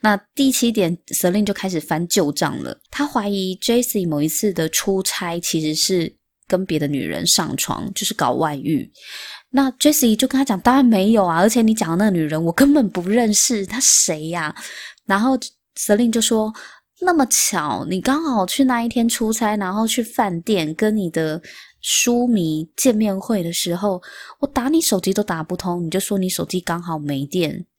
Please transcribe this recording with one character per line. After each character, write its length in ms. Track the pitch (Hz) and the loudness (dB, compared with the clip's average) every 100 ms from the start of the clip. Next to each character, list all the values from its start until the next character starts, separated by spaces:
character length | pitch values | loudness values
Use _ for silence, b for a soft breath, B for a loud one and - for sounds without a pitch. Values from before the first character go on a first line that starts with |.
那 160 | 220 202 _ | 2 0 _
第 180 | - 269 | 0 2
七 200 | 254 233 | 2 0
点， 260 | 226 175 170 _ | 2 0 -2 _
Celine 360 | - 185 196 208 | -2 0 2 0
就 80 | |
开 160 | 202 190 | -2 -4
始 100 | 175 | -4
翻 280 | - 160 175 | -4 -4 0
旧 240 | - 151 | 0 0
账 260 | 147 160 - | 0 -4 -4
了。 120 | 65 - _ | -10 -12 _
她 160 | - 294 | -6 -2
怀 240 | 269 208 | -2 -2
疑 260 | 202 185 185 | -2 -4 -4
Jessie 480 | - 233 247 208 175 | 0 0 2 -2 -2
某 100 | 147 | 0
一 80 | 151 | 0
次 240 | - 214 | 0 -2
的 160 | 175 160 | 0 -2
出 360 | - - 190 | -2 -2 -2
差 360 | 190 - 175 170 | -2 -4 -6 -6
其 220 | 170 165 | -4 -2
实 140 | 156 156 | -2 -2
是 420 | - 185 160 _ _ _ _ | 0 0 -2 _ _ _ _
跟 180 | 180 185 | -2 0
别 140 | 151 | -2
的 80 | 147 | -2
女 180 | 143 80 | -2 -4
人 200 | 76 - | -4 0
上 300 | - 160 135 | 0 0 -4
床， 380 | - - - | -4 -6 -6
就 100 | - | -6
是 120 | 196 - | -6 -2
搞 180 | 131 | -2
外 220 | 127 156 143 | 0 -2 -4
遇。 360 | 135 151 - B B B B B B | -2 -2 -4 B B B B B B
那 160 | 254 269 | 0 0
Jessie 440 | 254 294 294 240 220 | 2 2 4 2 2
就 140 | 262 | 2
跟 100 | 262 | 2
她 60 | 269 | 0
讲， 120 | 190 | 2
当 120 | 233 | 4
然 100 | 262 | 6
没 280 | 254 214 190 | 6 6 6
有 140 | 226 185 | 4 4
啊， 140 | 165 | 4
而 100 | 202 | 4
且 120 | 233 | 4
你 120 | 226 | 2
讲 160 | 220 170 | 2 0
的 80 | 165 | 2
那 80 | 214 | 2
个 60 | |
女 100 | 180 | 2
人 200 | 156 156 | 0 0
我 120 | 165 | -2
根 200 | 165 285 | 4 6
本 160 | 294 214 | 6 4
不 120 | 180 | 0
认 320 | 175 220 226 | 0 2 2
识， 320 | 208 - 226 196 | 2 0 0 -4
她 120 | 220 | -2
谁 480 | - - - 160 156 | 2 2 2 -2 -4
呀？ 260 | 170 156 - B B B B - | -4 -6 -8 B B B B -2
然 140 | 196 | 2
后 180 | 240 269 - _ _ - | 2 0 -2 _ _ -12
Celine 340 | - 208 240 | 0 4 4
就 120 | 226 | 2
说， 320 | 220 226 214 220 B B _ _ | 2 0 0 -6 B B _ _
那 100 | 359 | 0
么 140 | 339 262 | 2 2
巧， 600 | - - 190 151 104 - | 2 0 -2 -2 -4 -2
你 100 | 185 | -2
刚 240 | 208 277 | 0 0
好 220 | 320 233 190 | 0 0 0
去 180 | - | 2
那 180 | 262 240 | 2 2
一 60 | 233 | -2
天 220 | 233 233 | 0 0
出 240 | - 220 | 0 -2
差， 240 | 220 220 214 | 0 0 0
然 160 | 190 | -2
后 120 | 202 220 | -2 0
去 160 | 233 | -2
饭 400 | 226 - 214 170 | -4 -2 -2 -2
店 300 | 170 208 156 | 0 0 0
跟 220 | 160 214 214 | 0 0 0
你 140 | 180 | -2
的 320 | 160 160 156 B B B B | -2 -2 -4 B B B B
书 440 | - - - 240 247 | -2 2 4 4 2
迷 440 | 220 165 156 160 - | 2 2 -2 -4 0
见 180 | 269 214 | 2 4
面 240 | 214 190 | 2 -2
会 240 | 190 220 | -2 -2
的 80 | 170 | -2
时 240 | 170 180 175 | -4 -4 -2
候， 260 | 208 185 B B B B | -2 -2 B B B B
我 80 | 277 | -2
打 220 | - 247 | -2 2
你 100 | 320 | 2
手 180 | - 196 | 2 0
机 120 | 185 | 0
都 80 | 196 | 0
打 220 | 208 165 | 0 -4
不 140 | 156 180 | -4 -6
通， 280 | 185 175 170 | -4 -4 -2
你 40 | |
就 100 | 175 | -2
说 180 | 196 202 | -2 -2
你 120 | 185 | -2
手 160 | - 160 | -4 -4
机 160 | 180 | -4
刚 200 | 175 170 | -4 -6
好 160 | 170 160 | -4 -6
没 280 | 147 139 143 | -4 -4 -2
电。 400 | 185 160 160 175 | -2 -2 -4 -12